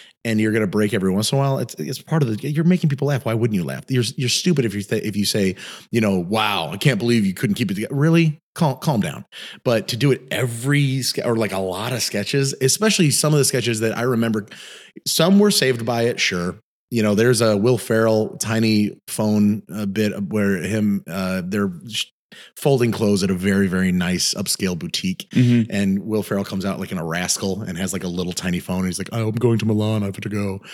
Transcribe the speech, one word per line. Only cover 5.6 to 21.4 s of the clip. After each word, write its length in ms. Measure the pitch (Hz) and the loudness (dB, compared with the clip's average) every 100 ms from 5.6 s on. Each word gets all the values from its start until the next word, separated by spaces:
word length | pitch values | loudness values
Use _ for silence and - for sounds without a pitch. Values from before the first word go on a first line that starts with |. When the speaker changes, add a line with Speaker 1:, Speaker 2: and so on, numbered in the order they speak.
| - - - | -12 -18 -4
Speaker 1:
you 100 | 117 | 0
know, 180 | 107 95 | 2 0
"Wow, 520 | 87 110 107 95 78 | 0 0 0 -2 -4
I 80 | 98 | 0
can't 200 | 147 110 | 0 2
believe 280 | 120 117 98 | 2 2 2
you 80 | |
couldn't 220 | 90 117 98 | 0 -2 0
keep 140 | 101 | -2
it 40 | |
together." 200 | 98 107 | -2 -4
Really? 440 | 139 156 165 160 147 _ | 0 4 4 2 -2 _
Calm, 240 | - 160 131 | -2 0 0
calm 240 | 160 117 | -2 0
down. 240 | 85 69 - - - - | -2 -6 -14 -18 -18 -6
But 240 | 127 113 - | 0 0 0
to 100 | 117 | 0
do 140 | 143 | 0
it 100 | 120 - | 0 -2
every 720 | - 127 117 131 143 139 135 | -4 -4 -4 0 0 2 0
ske-, 240 | 117 - - | -2 -2 -2
or, 100 | 113 | 0
like, 160 | 104 | 0
a 60 | 95 | -2
lot 340 | 95 90 110 | -4 -4 -4
of 100 | 120 | -4
sketches, 520 | - 101 101 139 135 - | -4 -4 -2 0 0 0
especially 480 | 135 - 214 196 156 | 0 2 2 4 4
some 240 | - 151 | 4 2
of 40 | 151 | 4
the 60 | |
sketches 360 | 131 131 113 110 | 2 0 0 0
that 180 | 113 - | -2 0
I 20 | |
remember, 460 | 123 113 117 107 101 - - - - - - | 0 2 0 0 -4 -14 -20 -20 -20 -12 -4
some 320 | - 165 202 | 2 6 6
were 120 | 208 | 6
saved 340 | 196 131 120 | 4 2 0
by 200 | 117 117 | -2 0
it, 140 | 120 - | 0 0
sure. 400 | - 90 87 90 _ _ _ | -2 -2 -4 -6 _ _ _
You 120 | 117 | 0
know, 120 | 107 | 2
there's 280 | 104 120 113 | 4 4 4
a 120 | 113 101 | 4 4
Will 180 | 117 117 | 2 2
Ferrell 640 | - 113 113 110 107 - | 2 2 4 2 0 -4
tiny 580 | 107 113 113 107 104 - - | -2 2 4 2 2 -4 -10
phone, 540 | - 107 107 104 107 - | -2 0 4 4 2 -4
uh, 140 | 98 | -8
bit 300 | 101 101 104 98 95 | -4 -2 -2 -2 -4
where 260 | 107 98 95 | 0 0 0
him, 420 | 92 110 104 101 - | -2 0 0 -2 -4
uh, 360 | 95 92 92 | -6 -4 -4